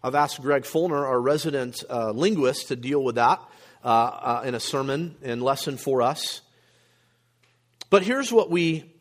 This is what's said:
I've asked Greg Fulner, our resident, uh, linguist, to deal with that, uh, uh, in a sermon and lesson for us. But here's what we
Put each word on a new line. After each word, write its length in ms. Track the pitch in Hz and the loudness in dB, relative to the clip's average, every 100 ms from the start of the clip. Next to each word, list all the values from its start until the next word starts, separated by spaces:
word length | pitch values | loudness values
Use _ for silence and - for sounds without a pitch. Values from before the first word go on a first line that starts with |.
I've 120 | 127 143 | 0 0
asked 260 | 147 - | 0 0
Greg 220 | 135 139 | 0 0
Fulner, 420 | - 160 175 147 139 | 2 0 0 0 0
our 160 | 127 | 0
resident, 640 | 123 151 160 139 123 - - | 2 0 0 -4 -6 -8 -6
uh, 220 | 120 110 | -4 -4
linguist, 600 | 110 185 196 127 - - | 0 0 2 2 0 -6
to 60 | 127 | -8
deal 280 | 123 143 | -2 0
with 120 | 131 120 | 0 4
that, 240 | 120 180 - - - _ 123 | 4 4 -2 -20 -20 _ 2
uh, 20 | |
uh, 560 | 117 117 - 127 120 127 | 4 2 -2 -4 -2 -2
in 100 | 120 | -6
a 40 | |
sermon 560 | - 143 135 139 170 - | -4 -4 -2 -4 -6 -10
and 220 | 131 120 | -8 -2
lesson 340 | 127 139 - 131 | 0 0 -4 -6
for 240 | - 131 | 0 2
us. 400 | 120 151 - - _ _ _ _ _ _ _ _ _ _ _ _ _ _ - | 2 0 -8 -10 _ _ _ _ _ _ _ _ _ _ _ _ _ _ 2
But 100 | 196 | 4
here's 300 | 190 262 262 | 4 -2 2
what 180 | 226 165 | 2 2
we 420 | 170 165 160 - _ | 0 0 -2 -8 _